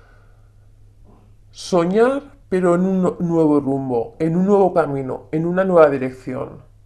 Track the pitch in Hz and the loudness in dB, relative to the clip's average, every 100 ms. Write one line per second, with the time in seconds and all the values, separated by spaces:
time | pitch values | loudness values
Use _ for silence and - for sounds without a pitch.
0 | - - - - - _ - - - _ | -20 -20 -20 -20 -20 _ -20 -20 -20 _
1 | - - - - - - - 180 170 202 | -20 -20 -20 -20 -20 -20 -2 0 2 2
2 | 240 277 - - - 185 175 175 185 190 | 2 0 -6 -18 -6 -2 2 2 0 0
3 | 180 - 175 165 156 147 135 139 135 123 | 0 -2 -2 2 2 2 0 -4 -2 -4
4 | 113 - 165 170 190 202 190 180 147 139 | -4 -4 -2 0 2 2 2 2 -2 -4
5 | 131 117 - 156 165 180 190 175 151 139 | -6 -10 -6 -4 -2 -2 2 4 4 2
6 | 127 127 - 127 131 - - - | -4 -8 -12 -10 -10 -14 -20 -20